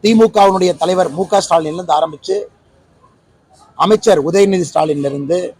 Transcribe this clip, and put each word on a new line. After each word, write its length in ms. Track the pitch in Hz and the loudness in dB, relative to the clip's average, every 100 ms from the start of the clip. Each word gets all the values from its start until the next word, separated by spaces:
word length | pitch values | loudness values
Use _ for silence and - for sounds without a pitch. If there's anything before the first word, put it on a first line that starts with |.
திமுகவினுடைய 720 | 202 226 220 214 196 190 180 170 | 2 4 4 4 2 2 0 0
தலைவர் 340 | 160 185 175 | -2 0 -2
மு 160 | 147 190 | -2 -2
க 160 | 202 190 | -2 0
ஸ்டாலின்ல 240 | 170 160 | -2 -2
இருந்து 200 | 165 180 | -8 -2
ஆரம்பிச்சு, 480 | 151 160 156 - 196 202 _ _ _ _ _ _ _ _ _ _ _ _ | -2 -2 -6 -6 -6 -6 _ _ _ _ _ _ _ _ _ _ _ _
அமைச்சர் 500 | _ 170 214 226 180 | _ 0 0 2 0
உதயநிதி 400 | 143 185 196 190 160 | 2 2 2 2 -2
ஸ்டாலின்ல 300 | - 156 143 | -2 -2 -2
இருந்து 500 | 139 143 143 175 180 - | -4 -6 -4 -4 -4 -14